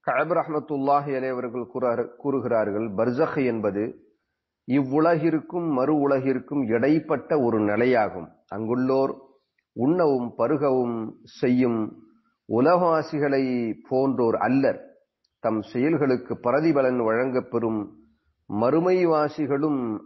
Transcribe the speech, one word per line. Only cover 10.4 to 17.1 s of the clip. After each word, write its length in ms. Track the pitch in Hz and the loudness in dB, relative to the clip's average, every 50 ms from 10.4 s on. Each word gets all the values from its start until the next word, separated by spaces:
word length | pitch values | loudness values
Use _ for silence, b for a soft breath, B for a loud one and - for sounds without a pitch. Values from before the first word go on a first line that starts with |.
| 113 120 156 139 147 139 131 131 123 120 117 113 110 113 - - - | 0 0 0 0 0 0 2 2 0 -2 -2 -6 -6 -8 -12 -16 -20
செய்யும் 800 | 113 - - - 127 123 123 127 123 117 113 107 107 - - b b b b b b b b _ - 110 | -20 -8 -2 0 2 4 4 4 2 2 0 -2 -4 -6 -14 b b b b b b b b _ -2 0
உலகவாசிகளை 1200 | 113 127 156 180 175 180 170 160 156 151 - - 147 143 143 139 139 135 131 127 123 117 113 104 - - - | 2 4 4 4 4 4 2 2 0 -2 -4 -4 -2 0 0 2 0 0 0 -2 -2 -2 -4 -6 -8 -8 -2
போன்றோர் 460 | 131 131 135 135 127 113 123 113 110 | 0 0 2 2 0 0 0 0 0
அல்லர். 460 | - 98 110 127 135 135 123 - - - - - _ _ _ _ _ _ _ _ _ | 0 0 2 2 2 2 2 0 -2 -10 -20 -20 _ _ _ _ _ _ _ _ _
தம் 220 | - 117 110 110 | -4 -2 -2 -2
செயல்களுக்கு 760 | 101 - - 123 127 151 165 147 147 135 127 123 - - - - | -6 -6 -4 -2 0 0 0 0 2 0 0 -2 -2 -8 -10 -4
பிரதிபலன் 600 | - 120 123 143 156 165 156 139 135 127 127 123 | -2 0 0 2 2 2 2 4 2 2 0 0
வழங்கப்பெறும் 880 | 117 110 | 0 0